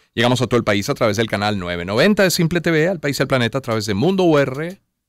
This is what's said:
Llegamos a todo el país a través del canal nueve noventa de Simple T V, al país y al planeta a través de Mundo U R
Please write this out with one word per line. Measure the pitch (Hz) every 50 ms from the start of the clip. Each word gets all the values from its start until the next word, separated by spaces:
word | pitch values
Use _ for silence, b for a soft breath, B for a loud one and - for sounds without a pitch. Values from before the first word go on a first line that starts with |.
| b b b
Llegamos | 113 113 120 127 120 127
a | 107
todo | - 117
el | 110
país | - 104 101 98 -
a | 139
través | - 127 113 101
del | 107 117 113
canal | - 101 101 107 107 98
nueve | 90 87 87 87 87
noventa | 90 101 117 156 202 214 - 202
de | 180
Simple | - - 170 160 - 175
T | 160 175
V, | 165 151 151 175
al | 196 156
país | - 143 139 -
y | 143
al | 127
planeta | 139 131 120 113 -
a | 139 -
través | - 113 110 104
de | 110 101
Mundo | 95 131 175 196 190 185
U | 170 156 143
R | 139 123 127 139 156 170 190 - _ _ _ _ _